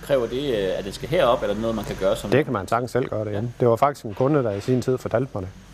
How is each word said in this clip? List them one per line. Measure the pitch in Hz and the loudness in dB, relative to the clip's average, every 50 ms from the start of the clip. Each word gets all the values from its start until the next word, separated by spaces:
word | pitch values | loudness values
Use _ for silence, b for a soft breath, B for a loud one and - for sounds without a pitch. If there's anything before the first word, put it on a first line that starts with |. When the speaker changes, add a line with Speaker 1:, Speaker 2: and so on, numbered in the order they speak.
| - | -2
Speaker 1:
Kræver | - 143 135 117 113 | 2 0 2 2 0
det, | 117 127 143 143 123 104 | -2 -4 -2 -2 0 0
øh, | 98 92 92 - | 0 0 -2 -2
at | 95 | -4
det | 98 95 | -8 -8
skal | - - - | -8 -6 -2
herop, | 135 180 160 120 120 - - | 2 4 4 4 4 2 2
eller | 104 101 | -2 -2
noget, | 104 113 113 113 | -2 -2 -2 -2
man | 110 101 | -2 -4
kan | - 104 92 | -6 -6 0
gøre | 95 95 107 | 0 0 0
som | 110 - 104 | 0 0 2
Speaker 2:
Det | 98 127 151 | 4 4 4
kan | 139 131 | 2 0
man | 104 92 90 | -4 -2 0
sagtens | - 117 123 120 | -2 -2 -2 0
selv | - 123 135 - | -2 -2 -2 0
gøre | - 107 110 | -2 -4 -4
det | 104 | -2
igen. | 104 101 110 | -4 -4 -4
Speaker 1:
Ja. | 120 120 - | -6 -2 2
Speaker 2:
Det | 127 120 | 4 4
var | 117 | 6
faktisk | 110 - 143 143 - - | 6 4 2 0 -2 -10
en | 113 101 | -12 -4
kunde, | - 127 135 156 147 127 | 0 0 2 2 2 2
der | 117 | 0
i | 101 101 | -2 -4
sin | 101 - 127 127 | -2 0 0 0
tid | 113 - 127 123 | 2 0 -2 -2
fortalte | - 101 - 113 131 131 - | -2 0 0 0 0 0 -6
mig | 104 92 | -8 -8
det, | 92 - - - - | -8 -10 -16 -20 -12